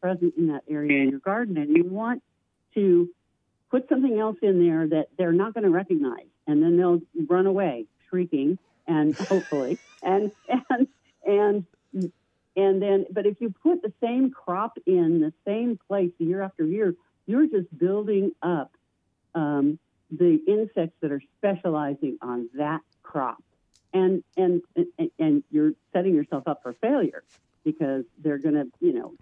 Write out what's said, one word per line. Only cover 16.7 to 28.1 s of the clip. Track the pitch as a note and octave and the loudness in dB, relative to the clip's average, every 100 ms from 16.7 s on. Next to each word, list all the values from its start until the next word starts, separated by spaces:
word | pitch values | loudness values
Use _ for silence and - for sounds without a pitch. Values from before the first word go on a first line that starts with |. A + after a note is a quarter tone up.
| G3+ G3 F3 _ _ - | 0 -2 -2 _ _ -2
you're | B3 D#4 | 0 2
just | G#3 E3+ C#3 | 0 -4 -4
building | F3+ G3+ G#3+ G3 G3 - | -2 -2 -2 0 -2 -2
up, | E3+ D#3+ - _ _ _ _ _ _ E3 | -4 -4 -4 _ _ _ _ _ _ -4
um, | D3 C#3+ C#3+ D#3 _ _ _ | -2 0 0 -2 _ _ _
the | E3 F3 D#3 F#3+ | 0 4 4 2
insects | G#3+ A3 F#3 E3 - | 0 0 -4 -4 -4
that | D3+ | -6
are | C#3+ - _ | -6 -10 _
specializing | G3+ F#3 F3 D3+ C#3+ C#3+ C#3 - | -2 -2 -2 -2 -2 -4 -6 -6
on | B2 A#2+ A#2 C3+ | -8 -8 -6 -6
that | D3 D#3+ - _ | -4 -4 -10 _
crop. | - D3 B2 - _ _ _ _ _ | -10 -6 -6 -8 _ _ _ _ _
And, | F#3+ F#3 F#3+ - - | 0 2 2 -2 0
and, | F4 E4+ - - | 2 0 -2 -4
and, | F4 - - - | -4 -4 -6 -2
and | D#3 D3 - | 0 2 0
you're | D3+ D3+ D#3 _ | 0 0 0 _
setting | F3+ F#3+ D#3 | -2 2 0
yourself | D3 C#3+ D#3 | 0 -4 -4
up | C3 | -6
for | B2 | -8
failure, | - A3 C#4+ D#3 - - _ _ _ | -4 -2 0 -2 -4 -18 _ _ _
because | D3+ D#3 C#3 C3+ A#2+ | -6 -4 -4 -4 -8